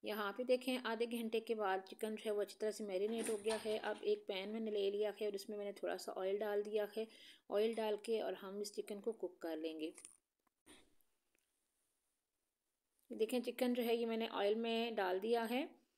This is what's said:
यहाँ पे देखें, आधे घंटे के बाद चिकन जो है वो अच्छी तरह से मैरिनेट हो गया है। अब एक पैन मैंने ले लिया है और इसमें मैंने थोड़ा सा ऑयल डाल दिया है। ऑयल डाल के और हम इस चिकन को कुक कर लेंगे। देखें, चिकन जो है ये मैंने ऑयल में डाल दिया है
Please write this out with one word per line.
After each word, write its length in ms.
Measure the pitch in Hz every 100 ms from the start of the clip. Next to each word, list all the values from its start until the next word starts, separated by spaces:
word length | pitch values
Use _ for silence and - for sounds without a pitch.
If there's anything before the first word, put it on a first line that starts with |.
यहाँ 280 | 208 208 202
पे 120 | 208
देखें, 320 | 247 254 254 254
आधे 280 | 240 226 233
घंटे 340 | 233 226 226
के 140 | 226
बाद 280 | 220 208 190
चिकन 340 | 190 - 220 214
जो 60 |
है 80 | 226
वो 80 | 208
अच्छी 160 | 202 -
तरह 100 | 220
से 140 | 208
मैरिनेट 460 | 214 185 208 226 226
हो 60 | 220
गया 200 | 208 220
है। 220 | 220 214
अब 240 | - 214
एक 200 | - 208 208
पैन 200 | 196 196
मैंने 220 | 220 220
ले 200 | 208 196
लिया 240 | 202 208 202
है 60 | 208
और 80 |
इसमें 220 | 202 - 208
मैंने 140 | 202
थोड़ा 240 | 202 180 180
सा 160 | -
ऑयल 260 | - 185 202
डाल 240 | 214 208
दिया 260 | 208 214 208 214
है। 100 | 220 - - - _
ऑयल 240 | 202 220
डाल 220 | 226 220 208
के 240 | - 220
और 140 | 185
हम 260 | 185 196 202
इस 140 | 208
चिकन 260 | - 202 202
को 120 | 202
कुक 260 | 220 175 -
कर 140 | 165 160
लेंगे। 380 | 160 160 156 - - _ _ _ _ _ - - - _ _ _ _ _ _ _ _ _ _ _ _ _ _ _ _ _ _ _ _ _ _
देखें, 300 | 220 220 254
चिकन 320 | 254 240 254
जो 80 | 247
है 140 | 233 233
ये 100 | 233
मैंने 200 | 226 226
ऑयल 260 | - 202
में 400 | 220 233 226 233
डाल 240 | 220 190 185
दिया 220 | 208 233
है 260 | 226 247 330 - _